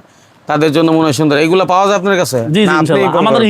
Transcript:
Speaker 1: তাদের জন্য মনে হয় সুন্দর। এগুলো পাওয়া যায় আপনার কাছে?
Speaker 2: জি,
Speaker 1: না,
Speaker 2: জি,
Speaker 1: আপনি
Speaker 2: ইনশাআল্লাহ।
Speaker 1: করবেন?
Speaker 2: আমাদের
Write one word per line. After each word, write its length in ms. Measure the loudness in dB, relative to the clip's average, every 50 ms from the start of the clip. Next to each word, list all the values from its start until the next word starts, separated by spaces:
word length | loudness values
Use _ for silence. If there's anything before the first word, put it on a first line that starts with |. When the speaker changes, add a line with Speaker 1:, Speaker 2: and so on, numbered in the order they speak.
| -6 _ _ _ _ _ _ _ _ -6
Speaker 1:
তাদের 240 | -2 0 0 0 0
জন্য 140 | 0 0 2
মনে 140 | 2 2 0 0
হয় 100 | 0 0
সুন্দর। 160 | 0 0 0 0
এগুলো 260 | 0 0 0 0 0
পাওয়া 200 | 0 0 0 0 0
যায় 100 | 0 -2
আপনার 160 | -2 -2 -2 -2
কাছে? 160 | -2 -2 -4 -4
Speaker 2:
জি, 60 | -4
Speaker 1:
না, 100 | -2 0
Speaker 2:
জি, 80 | 0
Speaker 1:
আপনি 180 | 0 2 2 0
Speaker 2:
ইনশাআল্লাহ। 320 | 0 0 0 0 0 0
Speaker 1:
করবেন? 160 | 0 0 0 0
Speaker 2:
আমাদের 160 | 0 2 2 2